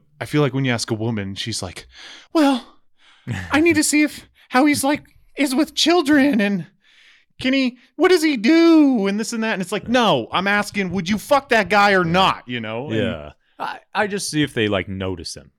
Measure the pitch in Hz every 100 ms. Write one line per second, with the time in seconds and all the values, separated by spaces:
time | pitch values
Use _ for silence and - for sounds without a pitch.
0 | _ - 117 147 139 131 135 117 - 110
1 | 113 107 98 98 117 104 92 - - -
2 | - - - 330 277 247 - _ _ _
3 | _ _ - 95 90 277 339 311 294 302
4 | 294 - - _ - 254 294 285 269 294
5 | - _ _ - 277 262 294 - 311 349
6 | 277 294 285 247 202 190 147 _ _ _
7 | _ _ _ - 254 269 254 247 _ -
8 | 359 359 311 254 226 330 330 320 277 240
9 | 196 202 214 226 220 190 180 208 - 247
10 | 214 139 110 160 196 208 202 208 185 190
11 | 170 208 - 277 - 226 180 208 202 190
12 | 165 180 180 104 - 123 107 113 135 110
13 | 95 80 76 - _ - - - _ 190
14 | 208 196 - 151 143 123 107 98 92 95
15 | 95 87 82 73 71